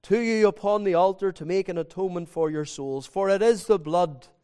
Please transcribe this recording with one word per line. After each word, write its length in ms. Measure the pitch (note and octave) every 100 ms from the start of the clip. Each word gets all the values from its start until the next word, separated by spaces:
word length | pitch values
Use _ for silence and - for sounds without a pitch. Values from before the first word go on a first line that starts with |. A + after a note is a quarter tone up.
to 160 | - G#3+
you 280 | A3+ A3 G#3
upon 380 | G3+ G3+ G#3
the 100 | G3+
altar 360 | E3+ F#3 F#3+ G3
to 120 | F3+
make 240 | D#3 F#3+ F#3+
an 80 | E3+
atonement 520 | D#3+ F3+ F#3+ F3 E3
for 200 | E3 D#3+
your 160 | D#3
souls. 400 | D3 - C#3 C3+
For 240 | C3+ F#3+ G3
it 140 | G3
is 240 | A3+ A3 -
the 100 | G3
blood 500 | D3+ F3 F3 C3+ - _